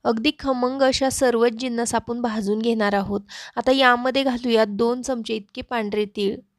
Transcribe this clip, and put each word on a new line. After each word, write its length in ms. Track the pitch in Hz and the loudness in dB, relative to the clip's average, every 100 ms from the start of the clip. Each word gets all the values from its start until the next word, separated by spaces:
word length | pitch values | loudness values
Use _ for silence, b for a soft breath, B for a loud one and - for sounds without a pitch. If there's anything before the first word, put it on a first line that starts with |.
अगदी 280 | 302 226 262 - | 0 0 -2 -2
खमंग 420 | 277 247 247 269 | -4 -2 -2 2
अशा 280 | 269 254 269 | 2 2 -2
सर्वच 420 | - 262 233 240 | 2 2 4 2
जिन्नस 440 | 226 254 233 233 233 | 0 -4 -2 -2 -2
आपण 260 | 226 240 | -4 -4
भाजून 380 | 240 220 202 214 | -2 -2 -2 0
घेणार 340 | 233 226 202 | 0 0 2
आहोत. 280 | 202 196 202 202 B B - | 0 0 -6 -6 B B -2
आता 160 | 254 | 2
यामध्ये 520 | 269 262 247 254 262 | 4 6 4 2 0
घालूयात 440 | 269 240 247 226 220 | 0 -2 2 2 2
दोन 340 | 208 233 247 | 0 0 0
चमचे 340 | 247 247 220 220 | -4 -6 -4 -6
इतके 260 | 208 - | -8 -14
पांढरे 440 | 247 240 208 208 208 | -6 -4 -2 -2 -2
तीळ. 320 | 208 202 247 _ | -2 -2 -4 _